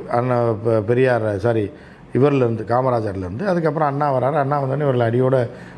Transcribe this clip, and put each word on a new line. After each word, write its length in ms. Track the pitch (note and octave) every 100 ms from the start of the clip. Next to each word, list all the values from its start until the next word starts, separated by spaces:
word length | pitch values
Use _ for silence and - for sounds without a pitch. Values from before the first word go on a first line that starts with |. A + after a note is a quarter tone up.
| -
அண்ணா 400 | A#2+ B2+ A#2+ A#2
பெ-, 320 | G#2+ A#2 A2+
பெரியார், 580 | G#2 B2 C3 A#2+ G#2+ G2+
சாரி, 320 | A2+ A2+ G2+ - - - -
இவர்லேருந்து, 500 | A#2+ C#3+ C#3+ A#2+ A2
காமராஜர்லேருந்து. 840 | G#2+ A#2+ C3 A#2+ G#2+ F#2+ F2+ G#2 G3+
அதுக்கப்புறம் 420 | F3 D#3+ D3 D3+
அண்ணா 260 | C#3 D3
வராரு. 200 | C3 B2+
அண்ணா 300 | D3+ C3+ C#3+
வந்தோடனே 180 | C3+ C3+
இவர்கள் 300 | D3 B2 A#2
அடியோட 360 | A#2+ B2+ C3 A#2 - -